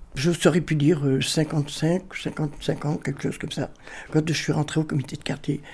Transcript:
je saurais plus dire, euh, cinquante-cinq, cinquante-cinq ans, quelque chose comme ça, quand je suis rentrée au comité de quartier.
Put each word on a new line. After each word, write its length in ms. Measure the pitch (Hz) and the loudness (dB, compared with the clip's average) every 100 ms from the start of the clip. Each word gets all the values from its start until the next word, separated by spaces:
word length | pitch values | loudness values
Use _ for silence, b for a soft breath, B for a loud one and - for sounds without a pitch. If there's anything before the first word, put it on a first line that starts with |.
| - | -10
je 160 | 135 165 | 0 0
saurais 300 | - 165 165 | 4 4 4
plus 160 | 147 156 | 2 4
dire, 280 | 143 156 | 4 4
euh, 160 | 143 135 | 4 2
cinquante-cinq, 960 | 127 160 151 160 143 - 156 185 - | 2 0 2 0 -2 0 2 2 -2
cinquante-cinq 680 | - 143 - 151 - - 151 | -8 -8 -4 -4 -2 -4 -2
ans, 120 | 147 165 | -2 -2
quelque 260 | 139 143 | -4 -4
chose 160 | - - | -6 -4
comme 140 | - | -6
ça, 200 | - 107 - B B B | -6 -6 -8 B B B
quand 140 | 156 160 | 0 2
je 60 | |
suis 180 | 147 - | -2 0
rentrée 280 | 156 147 160 | 0 2 0
au 40 | |
comité 320 | 156 151 - - | 0 -2 -2 -6
de 60 | |
quartier. 380 | - 139 - 147 B | -6 -4 -2 -4 B